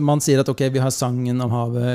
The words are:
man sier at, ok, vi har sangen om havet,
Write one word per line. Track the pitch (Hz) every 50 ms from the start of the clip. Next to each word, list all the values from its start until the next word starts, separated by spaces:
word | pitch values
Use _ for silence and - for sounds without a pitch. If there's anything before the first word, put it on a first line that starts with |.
man | 147 143 147 147
sier | - 156 139 131
at, | 135 -
ok, | 127 - 139 131 127
vi | 135
har | 131 135
sangen | 127 - 139 123 123 123 123 123 123 127
om | 123 117
havet, | 117 120 120 120 120 123 120 123